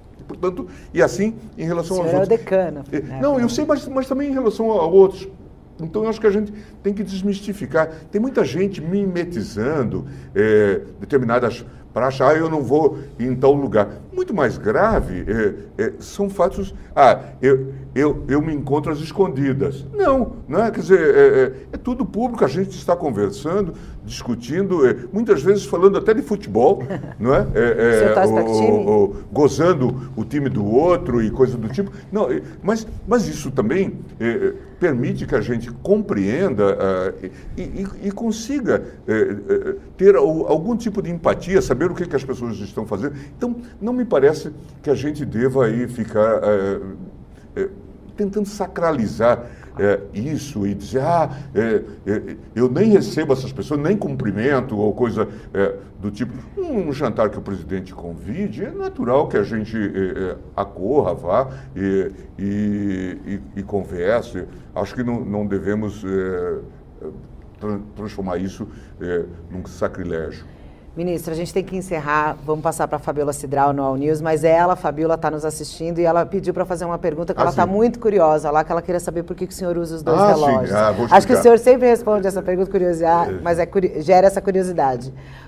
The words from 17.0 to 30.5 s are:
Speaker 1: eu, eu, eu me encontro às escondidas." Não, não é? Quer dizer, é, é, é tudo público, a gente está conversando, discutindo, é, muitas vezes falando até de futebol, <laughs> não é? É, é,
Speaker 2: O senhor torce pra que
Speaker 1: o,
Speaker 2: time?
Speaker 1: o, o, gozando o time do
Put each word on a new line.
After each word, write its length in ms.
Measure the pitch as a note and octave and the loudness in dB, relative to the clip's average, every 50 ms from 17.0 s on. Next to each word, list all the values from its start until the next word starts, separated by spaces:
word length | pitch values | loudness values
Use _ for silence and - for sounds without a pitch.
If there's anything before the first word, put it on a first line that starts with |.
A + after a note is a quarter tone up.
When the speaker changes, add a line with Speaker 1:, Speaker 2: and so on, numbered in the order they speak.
| C#3+ A#2+ G2+ - - - - - | 8 8 8 6 2 -10 -6 0
Speaker 1:
eu, 320 | B2+ C3 C#3 C3 C3+ C3+ - - - - - | 4 4 4 4 2 -2 -8 -12 -12 -6 0
eu, 300 | B2+ D3 D3 C3+ - - - | 2 2 2 2 -2 -2 -2
eu 120 | C3 D3 | 0 0
me 120 | D#3 E3 D3+ | 0 0 -2
encontro 360 | C#3+ B2 C3+ C#3 D#3 - E3+ | -4 -4 -2 -2 -2 0 -2
às 80 | D#3 D3 | -6 -6
escondidas." 840 | D#3+ - - G3+ G3 F3 C3+ C3 C#3+ C#3 B2+ - G2 - - - - - - | -6 -6 0 0 0 2 2 0 0 0 0 0 -2 -4 -4 -6 -10 -8 -2
Não, 440 | G#4 G4 D#4 C4+ C4+ A3+ - - - - - | 0 2 2 2 2 0 -2 -6 -12 -10 -4
não 160 | C3 F3+ A3+ | 0 0 0
é? 80 | A3 | 0
Quer 80 | A3+ A3+ | 0 -2
dizer, 200 | E3+ D#3+ F#3+ F3 | 0 4 4 4
é, 200 | D#3+ D3 B2+ C#3+ | 6 6 6 8
é, 340 | C#3 C#3 - C3 C3 B2+ C3 - - - - | 8 8 8 6 4 2 0 -6 -14 -14 -12
é 40 | - | -10
tudo 280 | - A#3+ B3+ A#3+ A#3+ | -6 -6 -4 -4 -4
público, 380 | - - G3 A#3+ B3+ A#3 - G#3+ | -6 -4 -4 -4 -4 -2 0 0
a 40 | C3+ | 0
gente 240 | C3+ F3+ G3 F#3 | 0 -2 -4 -4
está 240 | - - - - F3 | -6 -8 -2 -2 -2
conversando, 800 | F3 F3 D3 A#2 G2 G#2 G2 - - - D#3 F3 G#3 G3+ E3 D3+ - - - - - - | -2 -2 -4 -2 0 -2 -2 -2 -4 -6 -4 -2 -2 -2 -4 -6 -12 -14 -16 -16 -14 -14
discutindo, 840 | A2 A#2 - - - A#2 - - - D3 F3+ G3+ F#3 F3+ E3 C3+ B2 | -14 -12 -10 -6 -6 -6 -6 -6 -6 -4 -2 -2 0 2 4 6 4
é, 80 | G#2+ - - - | 4 2 -4 -6
muitas 300 | - G#3 A#3+ A3 G3 C#3+ | -4 -2 2 2 2 4
vezes 240 | C3+ F#3 G#3 G3+ - | 4 4 2 2 2
falando 320 | - - E3+ F3+ G3+ F#3+ E3+ | -2 0 4 4 4 4 4
até 160 | - A3+ A3 | 2 2 2
de 80 | A3+ | 2
futebol, 600 | - - G#3 G3 - - G2+ A3 B3 D#3+ G3 G3 - - G3 - | 2 -2 -4 -4 -4 -2 2 4 6 6 4 4 0 -6 -8 -8
<laughs> 200 | - - - - | -10 -10 -8 -4
não 140 | G2+ B2 C#3+ | 0 2 4
é? 120 | F3+ G#3 - - | 4 2 2 2
É, 100 | G#2 A#2 | 2 2
é, 320 | A#2+ A2+ - A2+ A#2 A#2 | 2 2 4 4 4 6
Speaker 2:
O 40 | A2 | 6
senhor 140 | G#2+ G#2+ G#2+ | 6 6 6
torce 200 | - - G#2+ A2 | 6 4 4 4
pra 100 | A2 A2 | 2 2
que 80 | A2+ | 2
Speaker 1:
o, 20 | A2 | 2
Speaker 2:
time? 180 | A2 A2 G#2+ | 4 4 4
Speaker 1:
o, 320 | G#2 G#2 G2 G2+ G#2+ G#2 G2+ | 4 4 4 4 4 6 4
o, 120 | G2 - - - - | 4 2 -4 -12 -6
gozando 800 | - - D3+ B2+ - - D#3+ F3+ F#3 C#3+ B2+ A#2 - - - - - | 0 4 4 4 4 4 2 4 4 2 2 -2 -2 -4 -8 -10 -8
o 80 | A2 A2+ | -8 -6
time 260 | A#2 - D3 C#3 | -4 -2 -2 -2
do 160 | B2+ | -2